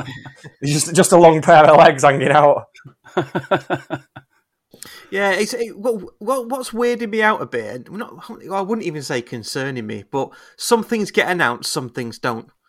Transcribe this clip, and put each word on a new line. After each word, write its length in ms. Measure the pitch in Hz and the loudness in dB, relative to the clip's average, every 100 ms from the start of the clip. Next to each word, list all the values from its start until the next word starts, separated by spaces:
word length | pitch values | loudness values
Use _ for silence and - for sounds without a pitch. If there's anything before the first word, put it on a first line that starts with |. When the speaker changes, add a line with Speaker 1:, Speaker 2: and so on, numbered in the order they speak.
| 139 139 - _ 151 _ | -10 -12 -18 _ -20 _
Speaker 1:
He's 120 | 143 | -4
just, 220 | 147 170 165 | -4 0 2
just 160 | 175 | 4
a 40 | 175 | 6
long 240 | 170 160 | 6 6
pair 220 | 170 160 | 6 6
of 120 | 151 156 | 8 8
legs 260 | 165 135 | 6 6
hanging 300 | 143 139 135 | 2 2 2
out. 320 | 147 147 - - - - _ _ | 4 4 4 -2 -18 -20 _ _
Speaker 2:
<laughs> 920 | - - 175 - 175 - 165 - 139 _ - _ _ _ _ _ - - - - | -6 -4 -6 -4 -4 -4 -8 -8 -14 _ -20 _ _ _ _ _ -20 -20 -20 -10
Yeah, 220 | 196 202 | -4 -2
it's, 200 | 185 214 | -2 -2
it, 240 | 240 226 185 | -6 -8 -6
what, 240 | 233 220 180 - | -6 -6 -8 -10
what, 260 | 214 269 233 | -6 -6 -6
what's 220 | 269 247 | -8 -8
weirding 400 | 226 240 233 233 | -4 -2 -2 -4
me 100 | 220 | -2
out 200 | 214 214 | 0 0
a 40 | 123 | -4
bit, 400 | 120 104 - - | -8 -8 -12 -14
and 120 | 196 | -14
not, 260 | - - - 220 151 | -14 -18 -20 -18 -10
I 120 | 196 | -8
wouldn't 240 | 190 220 175 | -4 -6 -6
even 160 | 151 | -8
say 180 | 135 131 | -6 -8
concerning 640 | - 123 104 143 135 131 107 | -8 -12 -10 -8 -8 -8 -10
me, 180 | 107 - | -12 -8
but 200 | 139 127 - _ - | -6 -8 -10 _ -10
some 260 | - 233 | -2 -2
things 280 | - 226 196 | 0 -4 -4
get 180 | 214 160 | -2 -2
announced, 400 | 180 127 120 - | 0 -2 -4 -8
some 200 | 151 127 | -8 -8
things 280 | - 117 - | -10 -12 -8
don't. 300 | 131 113 - _ | -8 -8 -12 _